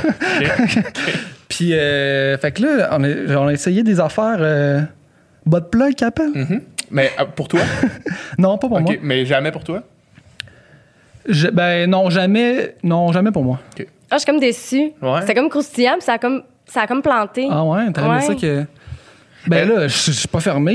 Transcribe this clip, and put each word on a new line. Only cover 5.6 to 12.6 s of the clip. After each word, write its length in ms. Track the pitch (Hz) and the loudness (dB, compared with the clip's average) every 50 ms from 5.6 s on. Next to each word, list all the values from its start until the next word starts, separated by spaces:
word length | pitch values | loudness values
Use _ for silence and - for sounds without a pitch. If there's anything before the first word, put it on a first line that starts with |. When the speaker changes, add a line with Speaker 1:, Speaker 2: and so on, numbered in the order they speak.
| 165 - | 0 0
Speaker 2:
plug, 240 | - 226 269 285 269 | 0 2 2 2 2
qu'ils 120 | - 240 | 0 -2
appellent. 260 | 233 - - 311 302 294 | -2 0 -2 -2 -2 -2
Speaker 1:
Mhm. 280 | 139 135 160 190 269 - - - - - - | -2 -2 -2 -4 -4 -6 -8 -14 -16 -12 -4
Mais, 220 | - 143 135 139 - - | 0 0 0 0 0 -2
euh, 40 | 139 | -4
pour 200 | - - - 139 - | -4 -4 -8 -6 -2
toi ? 120 | - 170 - - - - - 220 - - | 0 0 0 0 -2 -2 -2 -2 -4 -4
Speaker 2:
<laughs> 400 | - - 185 - - - 139 170 | -8 -10 -8 -10 -10 -8 0 2
Non, 200 | 185 190 208 202 | 2 2 2 0
pas 80 | - 254 | -2 -2
pour 100 | 226 165 | 0 0
Speaker 1:
Ok, 40 | |
Speaker 2:
moi. 120 | 165 170 - - | 0 0 -2 -2
Speaker 1:
mais 220 | 151 143 131 131 127 | -2 -2 0 0 0
jamais 280 | 131 143 135 147 160 | 2 2 0 0 -2
pour 100 | - 160 | -6 -6
toi ? 200 | - - 165 214 - _ _ _ _ _ _ - - - _ - - - - - - _ - - _ _ _ _ _ _ - - - 269 | -8 -8 -8 -8 -8 _ _ _ _ _ _ -20 -20 -20 _ -20 -20 -20 -20 -20 -20 _ -20 -20 _ _ _ _ _ _ -20 -12 -4 -2
Speaker 2:
Je, 200 | 190 147 165 175 | 0 2 2 2
ben 400 | - 175 175 175 175 175 175 180 | 2 2 2 2 2 2 2 2
non, 220 | 190 185 190 175 | 2 2 2 2
jamais, 680 | 165 190 185 190 208 226 240 240 247 269 | 2 2 2 4 4 2 2 2 0 0